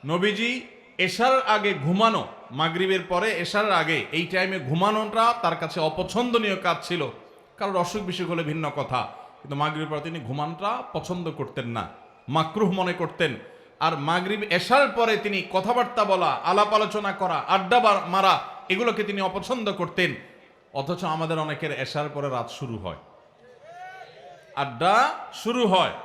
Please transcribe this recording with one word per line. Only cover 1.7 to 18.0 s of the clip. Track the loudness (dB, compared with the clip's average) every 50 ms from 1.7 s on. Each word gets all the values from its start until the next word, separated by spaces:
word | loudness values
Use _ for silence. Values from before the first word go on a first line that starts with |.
| 0 0 0
ঘুমানো, | 2 4 4 4 4 4 2 -4 -6 -12 -16 -16 -12 -4 -2
মাগরিবের | -2 0 0 0 2 2 2 0 0 0
পরে | -2 0 0 0 -2 -2 -4
এশার | 0 0 2 2 4
আগে | 4 2 4 2 0 0 0 -2
এই | -2 -2 -2
টাইমে | 0 0 0 0 0 -2 -4 -2 -2
ঘুমানোটা | 0 2 2 2 2 2 0 0 2 4 4 4 2 2
তার | 0 0 0 0
কাছে | -4 -6 -2 0
অপছন্দনীয় | 0 0 0 -2 -4 -2 0 0 0 2 2 2 2 2 -2 0 0
কাজ | 0 0 0 -2 -4
ছিল। | -4 -2 -4 -4 -6 -12 -20 -20 -20 -20 -20 _ _
কারোর | -6 -4 -2 0 0 0
অসুখ | 0 -2 -4
বিসুখ | -4 -4 -4 -4 -2 -2
হলে | -2 -2 -2 -2
ভিন্ন | -2 -2 -2 -2 -2 -4
কথা, | -4 -2 -2 -2 -2 -4 -8 -16 -20 -20 -20 -20
কিন্তু | -12 -8 -2
মাগরিবের | 0 0 0 0 -4 -4 -4
পরে | -4 -6 -6 -6
তিনি | -8 -8 -8 -6
ঘুমানোটা | -4 -4 -4 -4 -6 -4 -4 -4 -4 -4 -8 -8
পছন্দ | -8 -8 -6 -4 -6 -4 -4 -6 -6 -6
করতেন | -8 -8 -6 -8 -6 -4 -4
না, | -6 -6 -8 -12 -18 -20 -20 -20 -18 _ -2
মাকরুহ | 0 0 0 0 2 2 2 2 2 2
মনে | 0 -2 0 -2
করতেন। | -4 -6 -2 0 0 0 0 -6 -12 -18 -20 -20 -20 -20 -8 _
আর | 0 0 0 0 0 0
মাগরিব | 0 0 0 -2 -2 -4 -2 0 0 0
এশার | 2 4 6 6 6 4 2
পরে | 2 2 2 2 0 0
তিনি | -2 -4 -4 -4 -2 -2
কথাবার্তা | -2 0 2 2 2 2 0 0 0 2
বলা, | 2 4 4 4 2 0 0 0
আলাপ | 2 4 4 4 4 4 2
আলোচনা | 2 2 -2 -4 -4 -4
করা, | -4 -2 -2 -2 -2 -2 2 2
আড্ডা | 2 2 4 4 4 6 6
বা-, | 6 4 4